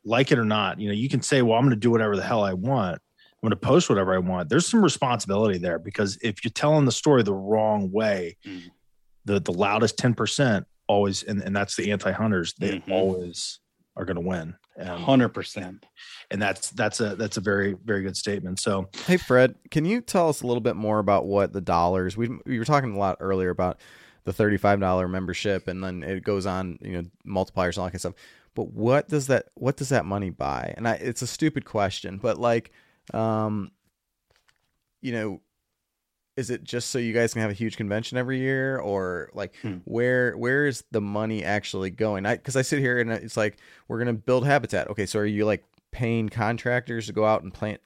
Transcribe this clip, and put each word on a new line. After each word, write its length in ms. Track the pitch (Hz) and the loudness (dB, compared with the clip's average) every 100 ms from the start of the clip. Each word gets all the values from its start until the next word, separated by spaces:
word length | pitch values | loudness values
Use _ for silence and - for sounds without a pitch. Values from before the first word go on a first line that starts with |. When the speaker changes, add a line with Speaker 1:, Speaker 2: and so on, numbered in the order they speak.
Speaker 1:
like 280 | 101 117 135 | 2 2 4
it 60 | 135 | 4
or 60 | |
not. 360 | 110 107 98 90 | 4 2 0 -2
You 80 | 104 | -4
know, 60 | |
you 160 | 104 135 | -2 0
can 100 | 135 | -2
say, 220 | - 139 | 2 2
"Well, 160 | 120 113 | 4 6
I'm 60 | |
gonna 120 | 135 107 | 4 4
do 140 | 120 | 4
whatever 260 | 117 110 101 | 4 2 0
the 60 | |
hell 200 | - 113 | 0 0
I 120 | 101 | 0
want. 400 | 92 110 135 95 | -2 0 0 0
I'm 520 | 80 _ _ _ _ 110 | -4 _ _ _ _ -2
gonna 100 | 104 | 0
post 340 | - 151 170 | 4 4 6
whatever 240 | 101 92 | 2 4
I 40 | 92 | 2
want." 300 | 90 90 82 | 2 -2 2
There's 180 | 135 175 | 2 4
some 160 | 233 | 4
responsibility 760 | 175 - 135 120 95 98 110 92 | 4 4 -2 -2 0 2 2 2
there, 200 | 87 82 | -2 -4
because 380 | 87 - 101 104 | -6 -2 -2 -2
if 200 | 113 101 | -6 -4
you're 80 | 117 | -6
telling 340 | - 147 156 135 | -2 2 4 4
the 60 | |
story 300 | - 151 135 | 2 4 4
the 120 | 101 | 4
wrong 580 | 95 98 107 107 107 95 | 0 0 2 2 2 0
way, 460 | 101 110 98 85 - 101 | 0 2 0 -4 -10 -14
Speaker 2:
Mm. 240 | 90 87 _ _ _ _ _ 104 | -14 -14 _ _ _ _ _ 0
Speaker 1:
the, 140 | 101 | 0
the 120 | 82 | 0
loudest 460 | 87 101 107 113 - | 0 2 4 2 2
ten 160 | 127 | 0
percent 520 | 110 110 - 135 104 - _ - | 2 -2 2 2 2 -2 _ 0
always, 380 | 101 101 98 | 2 2 -2
and, 180 | - 104 | -4 -4
and 120 | 98 | -2
that's 220 | 101 101 - | -2 -2 -4
the 140 | 95 | -2
anti-hunters, 600 | 101 98 92 110 95 82 | -2 -2 0 0 2 -2
they 240 | - 98 98 | -4 -4 -4
Speaker 2:
Mm-hmm. 120 | 98 | -2
Speaker 1:
always 720 | 92 95 92 87 85 - - _ _ _ - | 0 2 0 -6 -8 -10 -12 _ _ _ -10
are 80 | 92 | -6
gonna 160 | 85 | -4
win. 340 | 87 90 80 - _ - | -2 -4 -6 -14 _ -14
And 200 | 92 87 | -10 -4
Speaker 2:
Hundred 300 | 87 135 117 | 4 4 4
percent. 500 | - 95 104 90 98 _ - - - - | -2 -8 -10 -10 -14 _ -20 -20 -20 -8
Speaker 1:
and 100 | 98 | -2
that's, 300 | 101 95 - | -2 -2 -6
that's 300 | - 107 - | -2 -2 0
a, 160 | 107 98 | -4 -2
that's 200 | 107 - | -4 -4
a 60 | |
very, 340 | 98 101 98 92 | 0 0 0 -4
very 180 | 110 101 | -4 -2
good 140 | 95 90 | -2 -6
statement. 440 | - 101 90 92 | -4 -4 -6 -4
So 280 | 113 98 92 - | -2 -2 -4 -8
Speaker 3:
Hey, 140 | - 180 | 0 0
Fred, 380 | - 123 127 - - | 4 6 6 2 -4
can 140 | 156 | -2
you 160 | 160 240 | 0 -2
tell 300 | - 196 165 | 0 2 2
us 100 | - | 0
a 60 | 123 | -2
little 160 | 120 | 0
bit 140 | 113 87 | 0 -2
more 240 | 107 107 | 0 0
about 260 | 101 98 85 | 4 2 4
what 260 | 101 98 | 2 2
the 80 | 98 | -2
dollars, 560 | 85 85 87 92 92 101 | 0 2 4 2 -2 -2
we, 140 | 117 127 - | -4 -4 -4
we 120 | 120 | -4
were 60 | |
talking 300 | 113 147 131 | 2 2 2
a 40 | 101 | 0
lot 200 | 98 - | 0 0
earlier 300 | 95 95 92 | -2 0 0
about 280 | 87 90 - - - - _ | 0 -2 -2 -16 -20 -20 _
the 80 | - | -8
thirty-five 480 | - 107 101 101 101 | 2 2 4 4 4
dollar 260 | 95 92 90 | 4 2 0
membership, 600 | 92 92 90 104 95 - | -2 -4 -4 -2 -2 -4
and 160 | 90 | -6
then 180 | 95 90 | -8 -8
it 220 | 78 95 | -6 -4
goes 220 | 98 101 95 | -2 -2 0
on, 320 | 92 95 82 | -4 -4 -8
you 120 | 101 | -8
know, 120 | 87 87 _ - | -8 -8 _ -4
multipliers 480 | 98 95 - 90 | -2 -2 0 0
and 40 | 90 | 0
all 60 | |
that 60 | 90 | -6
kind 40 | 90 | -4
of 40 | |
stuff. 140 | 87 - - _ _ | -8 -8 -20 _ _
But 180 | - 101 | -8 -8
what 360 | 107 110 139 - | -2 2 2 2
does 200 | 151 135 | -4 2
that, 180 | 123 - | 0 0
what 220 | - 123 - | -4 -4 -4
does 140 | 131 | 0
that 140 | 127 | 0
money 260 | 82 98 95 | 0 -4 -4
buy? 440 | - 67 65 62 - | -4 -2 -2 -6 -4
And 120 | 113 | -2
I, 60 | |
it's 280 | 107 120 117 | -2 -4 -6
a 60 | 123 | -8
stupid 360 | - 156 143 | -2 -2 -2
question, 540 | - 110 98 - 90 95 | -4 0 0 -2 -10 -4
but, 200 | 117 85 | -2 0
like, 340 | 120 117 - _ _ _ - | 2 0 -2 _ _ _ -8
um, 560 | 113 110 110 107 107 98 _ _ _ _ _ _ _ _ _ _ _ _ _ | -2 0 0 -2 -4 -8 _ _ _ _ _ _ _ _ _ _ _ _ _
you 120 | 127 | -6
know, 280 | 117 110 95 _ _ _ _ _ _ _ _ _ - | -4 -4 -6 _ _ _ _ _ _ _ _ _ -10
is 140 | 120 | -6
it 140 | 120 | -8
just 260 | - 120 - | -6 -6 -4
so 80 | 127 | -4
you 140 | 117 | 0
guys 200 | 113 117 | 2 2
can 100 | 117 | 0
have 100 | 107 | -4
a 20 | |
huge 220 | 98 113 - | -2 -4 -4
convention 420 | 104 104 113 127 | -2 -2 -2 -4
every 200 | 127 131 | -2 -2
year, 380 | 131 135 131 135 | -2 0 -2 -2
or, 520 | 95 98 92 90 71 | -2 -2 -2 -4 -8
like, 220 | 95 95 - | -10 -10 -8
Speaker 2:
Hmm. 140 | 110 92 | -10 -8
Speaker 3:
where, 520 | - 113 123 127 123 107 | -6 0 2 4 2 0
where 300 | 117 139 147 | 0 2 0
is 160 | 131 - | -2 -4
the 100 | 110 | -4
money 440 | 104 104 110 110 | -2 -2 -2 -2
actually 460 | 82 104 - 98 95 | -2 -2 -2 -4 -4
going? 360 | 90 110 98 101 | -2 -2 0 -2
I, 100 | 117 | -2
'cause 200 | - 131 | -2 -2
I 60 | |
sit 180 | 127 147 | 0 0
here 180 | 135 123 | 0 0
and 140 | 113 | 0
it's 240 | 110 113 - | -4 -4 -2
like, 220 | 107 - - - - | -2 -2 -20 -20 -8
"We're 120 | 120 | -4
gonna 140 | 120 | -2
build 320 | 113 117 127 | -2 2 2
habitat." 440 | 139 139 113 95 - | 4 2 2 -2 -2
Okay, 160 | 104 95 | -4 -2
so 140 | 107 | 0
are 60 | 104 | 0
you, 200 | 104 107 | 2 2
like, 180 | 98 _ _ _ | 0 _ _ _
paying 360 | - 120 113 107 | -4 -2 0 -2
contractors 800 | 110 107 117 123 123 120 117 110 | -2 -2 -2 -2 -2 -2 -8 -4
to 60 | |
go 120 | 101 | 0
out 200 | 107 110 | 2 2
and 100 | 92 | -2
plant 260 | - 107 104 | -8 -8 -8